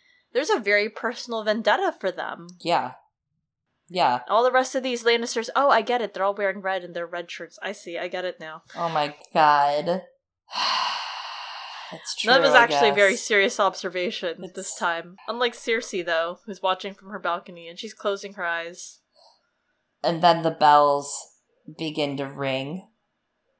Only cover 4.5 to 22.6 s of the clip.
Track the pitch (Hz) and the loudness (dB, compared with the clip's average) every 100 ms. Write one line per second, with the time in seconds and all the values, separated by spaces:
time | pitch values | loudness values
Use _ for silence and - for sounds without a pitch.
4.5 | 254 254 269 262 240 226 233 240 233 226 | 4 2 -2 -2 0 2 2 0 -4 -2
5.5 | - 277 226 214 240 214 180 196 202 202 | 2 4 4 2 0 -2 -2 -2 0 -2
6.5 | 196 190 190 175 170 170 175 170 - 165 | -2 -4 -4 -6 -8 -8 -8 -10 -12 -14
7.5 | - 190 202 180 170 180 180 180 175 160 | -10 -10 -10 -10 -8 -6 -6 -6 -8 -12
8.5 | 160 - - 170 160 147 - - 170 151 | -16 -14 -6 -2 0 -2 -6 -2 4 6
9.5 | 147 143 147 165 175 - _ _ _ _ | 6 4 2 0 -2 -6 _ _ _ _
10.5 | - - - - - - - - - - | -4 -2 -2 -2 -4 -8 -12 -12 -12 -14
11.5 | - - - - 170 - - 214 254 269 | -14 -14 -16 -14 -12 -10 -4 4 4 8
12.5 | 247 233 - 220 196 196 233 - 208 196 | 6 6 6 4 6 4 4 2 2 2
13.5 | 208 190 185 190 180 175 - 180 165 185 | 2 0 0 -6 -4 -4 -4 -8 -8 -12
14.5 | 190 185 - 180 170 175 190 - 233 240 | -10 -10 -4 -4 -4 -8 -14 -10 -4 -4
15.5 | 233 - 226 - 196 170 165 165 180 - | -2 -4 -4 -4 -6 -2 -2 -2 -6 -14
16.5 | 190 185 185 202 196 190 202 180 175 190 | -4 -2 -2 -6 -12 -14 -8 -4 -4 -6
17.5 | 175 165 180 220 - 208 196 196 196 175 | -16 -16 -14 -14 -6 -4 -4 -6 -6 -4
18.5 | 170 170 180 - - _ _ _ _ _ | -4 -6 -12 -16 -18 _ _ _ _ _
19.5 | _ _ _ _ _ 156 170 175 170 160 | _ _ _ _ _ -4 4 4 4 2
20.5 | - 151 147 147 143 143 - - _ _ | 4 6 8 6 2 -2 -8 -12 _ _
21.5 | _ - 156 160 156 143 135 135 135 135 | _ -20 -8 -6 -2 -2 -2 -6 -4 -4
22.5 | 131 | -4